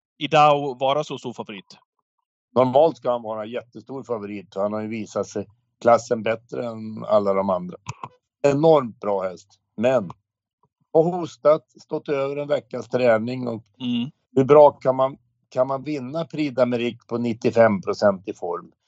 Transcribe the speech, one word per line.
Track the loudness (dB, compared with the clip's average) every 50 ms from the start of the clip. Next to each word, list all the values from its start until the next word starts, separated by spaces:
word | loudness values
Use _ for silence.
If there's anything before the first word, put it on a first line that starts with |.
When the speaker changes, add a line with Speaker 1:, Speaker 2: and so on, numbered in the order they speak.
| _ _ _
Speaker 1:
Idao | -12 -4 2 4 6 6 6 6 4 0 -4 -6
vara | -2 -2 0 0 0 -2
så | -4 -8
stor | -10 -10 -10 -10
favorit? | -10 -12 -12 -14 -16 -16 -20 -20 -20 _ _ _ _ _ _ _ _ _ _ _ _ _ _ 0
Speaker 2:
Normalt | 0 2 4 4 4 4 4 2
ska | -2 -4 -4
han | -4 -4
vara | -6 -8 -10 -8 -10
jättestor | -10 -10 -10 -12 _ -16 -20 -16 -14 -14 -14 -10
favorit. | -8 -8 -8 -8 -10 -12 -14 -14 _ -6
Han | -4 -4 -4 -4
har | -6
ju | -8
visat | -8 -8 -10 -10 -8 -6 -6 -6
sig | -6 -8 -10 -10 -10 _ _ _ _ _ _
klassen | 2 4 4 4 2 0 -4 -4 -2
bättre | -4 -4 -6 _ _ -10 -8 -8
än | -8 -10 -10 -12 -12 -12 -12 -2
alla | 0 2 2 2 2 0
de | 0 0 -2
andra. | -2 -4 -4 -8 -14 -16 _ -18 -16 -16 -18 -18 -18 _ _ _ _ _ 0
Enormt | 0 2 4 4 6 6 4 4 0 -6 _
bra | -4 -4 -2 -2 -4
häst. | -6 -8 -12 _ _ _ _ _ _ _
Men | -2 0 0 0 0 -2 -4 -10 _ _ _ _ _ _ _ _ _ _ _ _ _ _ _ 2
har | 2 2
hostat, | 2 0 -4 -6 -10 -8 -2 2 2 2 2 0 _ _ -20
stått | _ -10 -10 -8 -6 -4
över | -4 -4 -4 -4 -6
en | -6 -4
veckas | -4 -4 -4 -4 _ -12 -12 -8
träning | -6 -2 2 4 4 4 2 0 -2 -6 -6 -6
och | -6 -8 -8 -12 _ _ -10
Speaker 1:
Mm. | -6 -4 -4 -4 -4 -6 -10 _ _ _ -2
Speaker 2:
hur | 0 4
bra | 6 8 8 8 8
kan | 6 2 -2 -2 0
man, | 0 -2 -2 -4 -8 _ _ _ _ _ _
kan | -4 -2 -2
man | -2 -4 -6 -6
vinna | -6 -8 -8 -8 -8 -8 -8 -8
Prix | -6 -6 -6 -4 -4 0
d'Amérique | 0 0 0 0 -2 -2 -4 -6 -8 _
på | -8 -6
nittiofem | -4 -4 -4 -4 -2 -2 0 4 4 4 4 2 0
procent | -2 -4 -2 2 2 2 2 0 -4
i | -12 -12
form? | -8 -8 -8 -8 -8 -10 -14 _ _ _